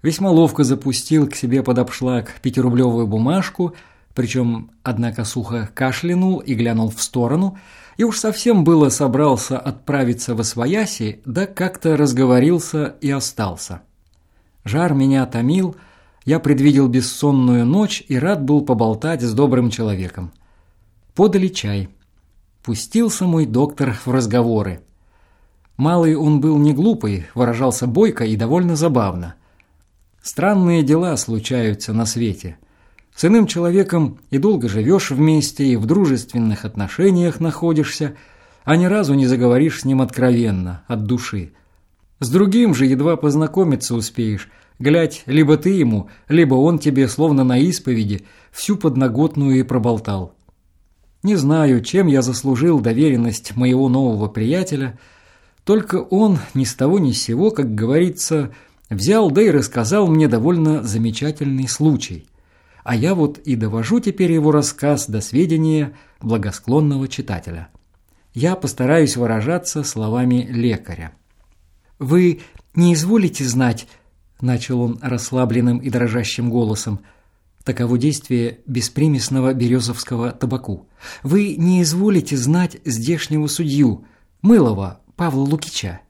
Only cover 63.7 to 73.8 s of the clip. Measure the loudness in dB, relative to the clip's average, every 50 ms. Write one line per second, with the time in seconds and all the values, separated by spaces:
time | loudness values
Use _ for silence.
63.7 | -4 -4 -2 0 -2 0 0 -2 -2 0 0 0 2 2 2 4 2 2 0 -2
64.7 | -6 -4 -2 -2 0 -2 -2 -6 -6 -6 -6 -2 0 0 0 2 0 0 2 0
65.7 | 0 0 -2 -4 -8 -20 _ _ _ _ -6 -4 -4 -2 -4 -6 -8 -8 _ 0
66.7 | 0 2 2 2 0 -2 -4 -6 -8 -10 -8 -8 -8 -8 -8 -12 -12 -12 -14 -16
67.7 | _ -20 _ _ _ _ _ _ _ _ _ _ _ -2 -2 -2 -2 -2 -4 -8
68.7 | -4 -2 0 2 4 4 4 2 0 -2 -2 -2 -2 -2 -2 -2 -4 -4 -4 -6
69.7 | -8 -6 -8 -6 -6 -6 -4 -2 -2 0 0 0 0 0 -2 -4 -4 -2 -2 -2
70.7 | -2 -4 -6 -12 -14 -14 -14 -16 -18 _ _ _ _ _ _ _ _ _ _ _
71.7 | _ _ _ _ _ _ -2 2 4 4 4 4 2 0 -8 -20 _ -20 _ _
72.7 | _ 4 4 4 4 2 2 2 2 2 2 0 -2 -2 -4 -2 0 2 2 2
73.7 | 0 -2